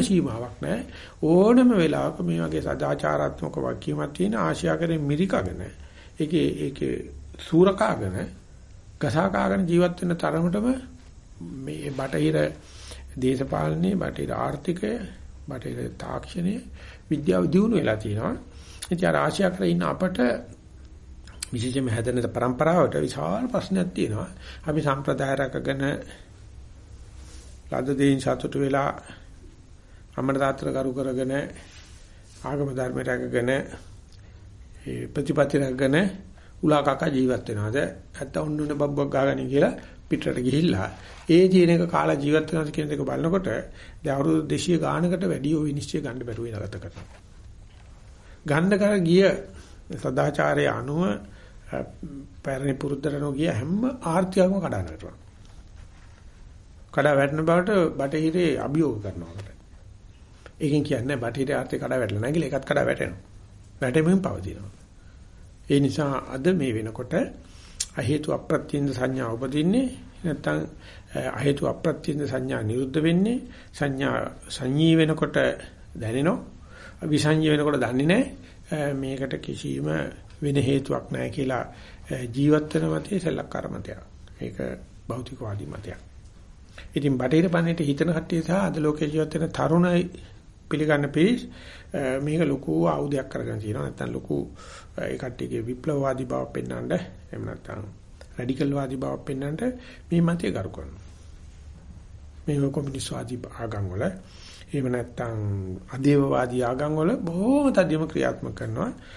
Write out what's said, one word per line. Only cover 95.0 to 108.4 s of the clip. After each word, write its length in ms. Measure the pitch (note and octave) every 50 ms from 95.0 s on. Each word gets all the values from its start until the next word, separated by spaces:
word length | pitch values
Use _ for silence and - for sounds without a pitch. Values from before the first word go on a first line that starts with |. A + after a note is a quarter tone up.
ඒ 160 | - - C3
කට්ටියගේ 480 | B2+ C#3 B2+ - - B2 B2 B2 A#2+ A2+
විප්ලවවාදී 600 | A#2+ B2+ B2 - D#3 D3 C#3 C#3 C3+ C3 C3 C3
බව 180 | B2 B2+ C3 B2+
පෙන්වන්න, 440 | - - C3 B2 B2 B2 A#2+ A#2+ B2+
එහෙම 520 | E3 F3+ - - - - - - - A2 G#2+
නැත්තම් 360 | A2 A2 - - - A2+ G#2 G#2 G2+ - - - - - - - -
රැඩිකල් 420 | - - B2 B2 C3+ - D3 C#3 C#3
වාදී 240 | C#3+ C3+ B2+ C3+
බව 160 | C3 C3+ C3+ C3+
පෙන්වන්නට 440 | C3+ - D3 C3+ C3 C#3 C#3+ D#3+ - A#3+ B3+ B3+ - - - - - -
මේ 160 | - E3+ E3+
මතය 300 | E3+ E3+ E3+ E3+ - G3+
ගරු 180 | D#3 B2 - -
කරනවා. 360 | - - D2 - - - - - - - - - - - - - - - - - - - - - - - - - - - - - - -
මේ 280 | - D#3 D3 C#3+ C#3 C#3
කොමියුනිස්ට් 420 | C3+ D#3 C#3 C#3 C3 C3 - -
වාදී 280 | C3+ B2 A#2+ A#2 B2+ A#2+ - - -
ආගම් 320 | - A#2 A2 G#2+ G#2 G2
වල, 160 | F2+ F2+ G2+ C#3 F#3+ F#3 - - - - - - - - - -
එහෙම 220 | - - C#3 B2+
නැත්තම් 520 | B2+ B2 B2 A#2 - - - B2 A#2 A2+ G#2+ G#2 G2+ G2+ G2 F#2+ F#2 F#2 F#2 - -
අදේවවාදී 760 | - C3 C3+ C#3+ C#3+ C#3+ C#3 C3+ C3+ C3 B2+ B2 B2 B2 B2
ආගම් 300 | A#2+ B2+ C3 D3 D3+ D#3
වල 160 | D#3 D#3 F3+ B3+
බොහෝම 500 | C#4+ F#3 E3 E3 F3+ G3+ B3 C#4 D4 C#4+ C4+ G3+
තදියම 300 | G3+ F3 D3 D#3 D#3 D#3+
ක්‍රියාත්මක 460 | D#3 - D3 C3 B2+ - -